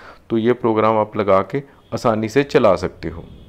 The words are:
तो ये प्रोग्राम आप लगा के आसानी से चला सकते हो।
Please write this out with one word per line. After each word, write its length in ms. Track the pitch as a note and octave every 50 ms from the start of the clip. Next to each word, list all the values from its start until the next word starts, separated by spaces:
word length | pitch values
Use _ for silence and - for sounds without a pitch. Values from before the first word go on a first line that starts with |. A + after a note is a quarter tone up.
| - - - - _ _
तो 80 | A#2 A2+
ये 160 | G#2+ A#2+ B2
प्रोग्राम 440 | - - A2+ A2 A2 G#2+ A2 A2+ A2
आप 200 | G#2+ G#2+ - G#2+
लगा 240 | G#2 G2+ F#2+ F#2+
के 220 | G2 - - C#3 C#3 - _ _ _ _ -
आसानी 360 | A2 - B2 A2 G#2+ A2 A2
से 140 | - C3+ C#3+
चला 320 | C#3 - D3+ A#2 G#2 F2+
सकते 340 | E2 F2+ E2+ - - - E2
हो। 140 | E2 E2+ - - - - -